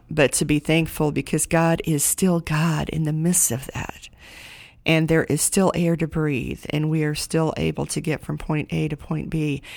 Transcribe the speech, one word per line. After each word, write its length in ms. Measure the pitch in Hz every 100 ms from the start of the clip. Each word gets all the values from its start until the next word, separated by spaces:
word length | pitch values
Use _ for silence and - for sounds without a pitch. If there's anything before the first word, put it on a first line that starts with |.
| -
but 220 | 160 139
to 120 | -
be 140 | 151 147
thankful 540 | - 160 156 - 151
because 340 | 151 - 160 -
God 340 | 165 165 165
is 180 | - 147
still 380 | - - 190 170
God 480 | 165 156 165 151 -
in 160 | 156
the 80 | 156
midst 400 | 156 165 180 -
of 180 | 117 -
that. 360 | 117 - - - - - - - - - -
And 220 | - 160 156
there 180 | 160 -
is 140 | 147
still 300 | - - 190 -
air 180 | 170
to 140 | 165 160
breathe, 560 | 160 151 135 123 - -
and 200 | 147 156
we 140 | 160
are 100 | 151
still 400 | 151 - 160 156 -
able 300 | 160 151 143
to 140 | -
get 200 | - 147
from 120 | - 151
point 360 | - 151 -
A 160 | 165 156
to 80 | 147
point 340 | - 156 -
B 320 | 160 151 139 -